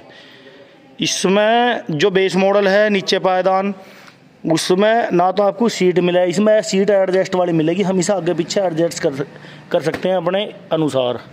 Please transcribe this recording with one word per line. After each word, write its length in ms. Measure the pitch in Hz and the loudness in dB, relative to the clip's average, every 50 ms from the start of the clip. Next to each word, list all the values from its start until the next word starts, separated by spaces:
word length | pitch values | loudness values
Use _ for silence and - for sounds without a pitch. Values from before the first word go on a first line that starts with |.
| - - - - - - - - - - - - - - - - - - - - | -10 -16 -20 -20 -20 -20 -20 -20 -20 -20 -20 -20 -20 -20 -20 -20 -20 -20 -10 -8
इसमें 840 | 165 156 - - - 180 190 208 208 220 226 240 240 247 226 233 - - | -6 -4 -4 -2 0 0 2 2 2 2 2 2 2 0 -2 -4 -4 -6
जो 200 | 165 143 170 208 | -2 0 0 2
base 240 | 180 190 190 190 175 | 2 2 0 0 0
model 300 | 185 190 196 196 208 202 190 | 0 0 2 2 2 2 2
है 200 | 190 208 214 214 | 2 2 2 2
नीचे 280 | 202 196 190 - 196 185 | 0 -2 -2 -2 -2 -2
पायदान, 540 | 165 185 185 185 185 190 190 190 196 202 190 - - - - - - - - _ _ _ _ _ - | 0 0 0 0 0 0 0 0 -2 -4 -6 -8 -12 -20 -20 -20 -20 -20 -20 _ _ _ _ _ -4
उसमें 680 | 170 160 160 - - 185 185 208 214 226 233 226 - 180 | -2 -2 -2 0 0 2 2 2 2 2 2 0 0 0
ना 180 | 170 180 185 180 | 2 2 2 2
तो 100 | 196 202 | 2 0
आपको 260 | 196 190 - 240 220 | 0 0 0 -2 -2
seat 280 | - - 185 180 170 180 | 0 0 0 0 2 2
मिले, 240 | 175 180 175 180 180 | 0 2 2 2 2
इसमें 340 | 180 160 180 214 214 214 214 - | 2 0 0 2 2 2 2 0
seat 280 | - 190 190 202 202 208 | 0 0 0 2 2 2
adjust 420 | 196 190 185 185 190 185 - - | 2 2 2 0 0 0 0 0
वाली 180 | 180 180 175 170 | -2 0 0 0
मिलेगी, 300 | 160 151 160 175 190 202 | 0 0 0 0 0 -2
हम 180 | 180 190 185 | 0 0 0
इसे 120 | 170 - 208 | 0 0 -2
आगे 220 | 185 165 175 175 | -2 -2 -2 -2
पीछे 260 | 160 170 - - 208 | -2 -4 -4 -2 -2
adjust 420 | 196 180 165 156 170 170 156 - - | 0 0 0 0 0 -2 -2 -2 -4
कर, 220 | 160 139 131 - - - - - - - - - - | -4 -4 -4 -8 -10 -12 -16 -20 -20 -20 -20 -8 -4
कर 120 | - 170 135 | -4 -2 -2
सकते 260 | 160 143 - - 185 | -2 -4 -2 -2 -2
हैं 80 | 190 | -2
अपने 280 | 180 160 170 185 196 214 - - - - - 170 | -2 -2 -2 -2 -2 -4 -6 -10 -16 -8 -6 -2
अनुसार। 480 | 156 156 143 127 131 127 123 120 113 - - | -2 -2 0 0 -2 -2 -2 -4 -6 -10 -16